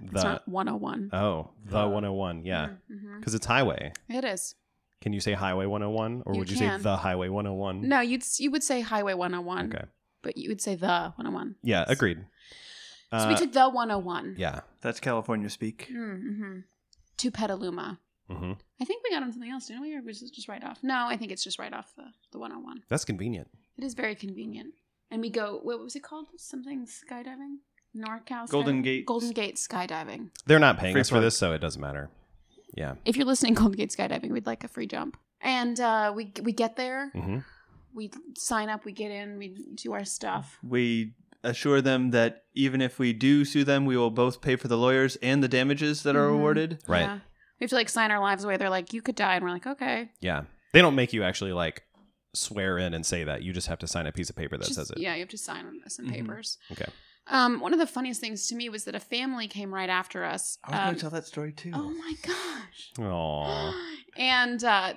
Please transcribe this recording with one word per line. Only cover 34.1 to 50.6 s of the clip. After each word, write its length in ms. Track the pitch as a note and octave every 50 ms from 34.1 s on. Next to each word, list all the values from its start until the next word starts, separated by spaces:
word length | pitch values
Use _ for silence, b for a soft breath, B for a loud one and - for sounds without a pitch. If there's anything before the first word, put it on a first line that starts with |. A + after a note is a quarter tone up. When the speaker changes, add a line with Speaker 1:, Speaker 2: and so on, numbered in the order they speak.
| - - - -
Speaker 1:
we'd 160 | - A#3 G3+
like 160 | - - - -
a 60 | -
free 180 | - - -
jump. 300 | G3+ - - - D4 - - _ _ _ _
And, 400 | - B3+ C4 B3 A#3+ A#3+ A#3 A#3+
uh, 320 | B3 A3+ A3 A3 G#3+ G#3 G#3
we, 180 | G#3+ A3+ G3+ - G#3+ G3+
we 80 | A#3+ A3
get 240 | A#3 A3+ A3+ A#3
there. 340 | - B3+ B3+ C4 C4 C#4 C#4 -
Speaker 2:
Mm-hmm. 220 | - E2+ F#2 G2 C3 C3+ b b b b b b b b _ -
Speaker 1:
We 200 | A3+ G#3+ G3 - C4+ E4+ D#4+ -
sign 320 | - - - B3 A3 G#3+ G#3+
up. 160 | G#3+ G#3+ -
We 80 | G#3+ F#3+
get 180 | G#3+ G#3+ G#3
in. 260 | G3+ G3+ G#3 G#3 G3+ G3+
We 180 | G3+ F#3 F#3 G3+ - - G#3
do 180 | G#3+ - A#3 G#3
our 120 | G3+ G2+
stuff. 520 | - - - - G#2 F#2 G#2 C#3 - - - -
Speaker 4:
We 520 | B2 B2 B2 B2 A#2+ A#2 A2+ A2+ A2 A#2 - _ _ _ _ -
assure 380 | A#2+ A#2+ - - D3 C#3 C#3
them 320 | C3 C3+ C3 B2+ B2+ B2+ A#2+
that 320 | A#2 A#2 A#2 A#2 - - _ _
even 260 | C3+ C3+ C3+ B2+ C3+
if 200 | C3 B2 - -
we 120 | C3 B2 A2+
do 320 | A2 B2+ C3+ C#3+ D3 C#3+
sue 200 | C#3+ - D3 C#3
them, 220 | C#3+ C#3 C#3 C#3
we 100 | C3+ B2
will 160 | B2 A#2+ A#2 A2
both 280 | B2 B2 B2 B2 -
pay 140 | - D3 B2+
for 140 | B2+ - A#2+
the 100 | A#2+ A2+
lawyers 380 | A#2+ B2+ C3 C3 C3+ C3+ C3
and 260 | - - B2+ C3+ C#3+ C3+
the 60 | B2
damages 560 | C3 B2+ C3 C#3 C#3+ C#3+ D3+ D3+ D3+ D3 -
that 100 | D3 C#3
are 120 | C#3+ C#3+ D3
Speaker 1:
Mm-hmm. 60 | D3
Speaker 4:
awarded. 480 | D3 D3 D3+ D3+ D#3 D#3+ D#3+ E3 D#3 -
Speaker 2:
Right. 140 | - F3 -
Speaker 1:
Yeah. 180 | E3 G3+ G3+ G3+ - - b b b b b _
We 60 | A#3+
have 60 | B3
to, 60 | B3+
like, 120 | B3 A3+ -
sign 240 | - A#3 A3+ G#3+ G#3
our 80 | G#3
lives 240 | G3 G3+ G3 F#3+ G3
away. 120 | G#3 F#3+
They're 140 | F#3 G#3 F#3+
like, 220 | F#3 F#3 F3 - -
"You 100 | A3+ A3+
could 140 | - A3+
die." 180 | - G#3 F#3+ F#3
And 100 | F3+ F3+
we're 60 | F3
like, 160 | F3 F3 -
"Okay." 440 | C4 C#4 C#4 B3+ - A#3+ A3+ A#3 A3+ - _
Speaker 2:
Yeah. 240 | - F#2 E2 C#2+ D2+ - - -